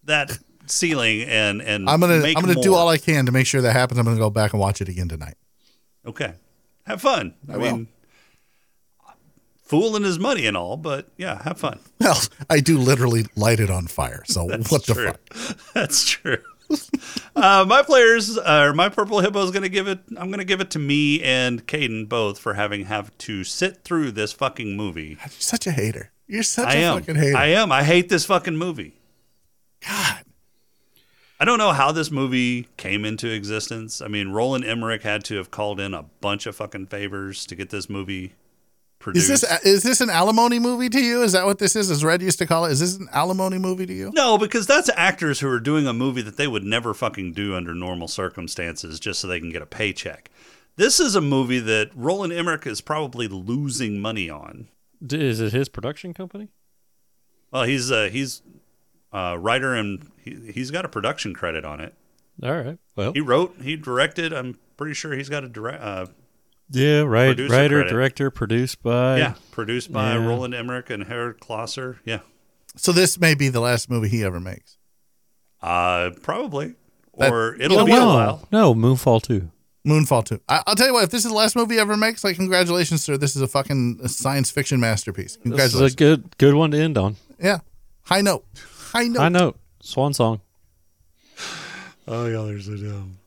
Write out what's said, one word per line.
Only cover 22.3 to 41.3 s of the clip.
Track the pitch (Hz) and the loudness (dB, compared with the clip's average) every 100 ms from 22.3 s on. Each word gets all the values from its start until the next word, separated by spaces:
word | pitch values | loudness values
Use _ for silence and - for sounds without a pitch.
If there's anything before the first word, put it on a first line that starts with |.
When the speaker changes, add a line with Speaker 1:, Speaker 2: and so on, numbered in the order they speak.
| 101 | -4
Speaker 1:
for | 113 | -6
having | 101 104 101 95 | -4 -4 -4 -6
have | 104 101 _ | -8 -8 _
to | - 101 | -10 -8
sit | 92 - 185 190 | -8 -4 -4 -6
through | - 170 139 | -4 -2 -2
this | 107 107 | -4 -6
fucking | - 95 - 110 98 | -4 -6 -4 -8 -6
movie. | 104 80 78 76 | -6 -8 -12 -14
Speaker 2:
You're | 147 - | -18 -8
such | - 226 190 | -4 -4 -2
a | |
hater. | 139 110 - - _ - | -2 -2 -4 -14 _ -8
You're | 208 | -4
such | 214 - 240 | -2 -2 0
Speaker 1:
I | |
Speaker 2:
a | 143 170 | 2 2
Speaker 1:
am. | 180 | 0
Speaker 2:
fucking | 165 | -2
hater. | 151 143 135 | 2 2 4
Speaker 1:
I | 147 | 4
am. | 190 208 | 4 4
I | 139 | 2
hate | 143 175 180 | 4 4 4
this | 180 - | -2 2
fucking | 185 185 156 | 0 0 -4
movie. | 180 147 78 _ _ _ _ _ _ _ _ _ - | -6 -8 -14 _ _ _ _ _ _ _ _ _ -10
Speaker 2:
God. | - - - _ _ _ _ _ _ _ _ _ _ _ _ | -4 -4 -4 _ _ _ _ _ _ _ _ _ _ _ _
Speaker 1:
I | |
don't | 202 240 | 0 4
know | 208 | 2
how | 143 139 | 4 2
this | 160 156 | 2 -2
movie | 143 135 127 123 123 120 - | -2 -2 0 0 -2 -8 -14
came | 95 101 | -6 -4
into | 107 110 117 | -4 -6 -6
existence. | 110 101 107 - 117 110 - | -6 -6 -8 -8 -10 -12 -12
I | 107 | -8
mean, | 104 95 | -6 -4
Roland | 101 127 131 | -2 -2 -2
Emmerich | 113 117 113 110 | -4 -6 -4 -4
had | 107 107 | -4 -6
to | - 104 | -6 -8
have | 90 | -8
called | - 104 101 | -6 -6 -6
in | 98 | -8
a | 87 | -10
bunch | 76 _ 101 101 113 | -14 _ -6 -4 -8
of | - | -10
fucking | 104 98 95 | -12 -10 -12
favors | 101 101 98 98 90 - | -10 -10 -8 -10 -12 -14
to | |
get | 90 95 | -12 -10
this | 101 95 | -10 -8
movie | 98 95 95 92 _ _ _ _ _ _ _ | -10 -8 -10 -12 _ _ _ _ _ _ _
produced. | 107 175 165 | -2 2 2
Speaker 2:
Is | 277 | 2
this, | - 170 | 0 2
is | 196 196 | 4 4
this | 233 254 | 4 0
an | 240 | 2
alimony | 165 190 220 240 240 | 2 4 4 4 4
movie | 240 247 254 | 0 0 0
to | 254 | 2
you? | 240 240 | 2 2
Is | 233 | 4